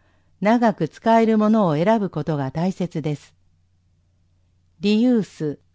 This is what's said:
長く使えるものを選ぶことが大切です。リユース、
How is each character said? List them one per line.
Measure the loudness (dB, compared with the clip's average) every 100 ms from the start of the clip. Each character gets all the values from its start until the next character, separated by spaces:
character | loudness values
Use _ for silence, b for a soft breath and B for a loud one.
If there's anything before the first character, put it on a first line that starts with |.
| _ _ _ _
長 | 0 2 2
く | 0 -4
使 | -4 2 2
え | 4
る | 2
も | 2
の | 2 2
を | 2
選 | 2 0
ぶ | -2
こ | -6
と | -4 -4
が | -4
大 | -4 -4
切 | -4 -6 -6
で | -6 -6
す。 | -10 _ _ _ _ _ _ _ _ _ _ _ _ _ _ _
リ | 0 2
ユ | 2 0
ー |
ス、 | -2 -6 -8 -8 _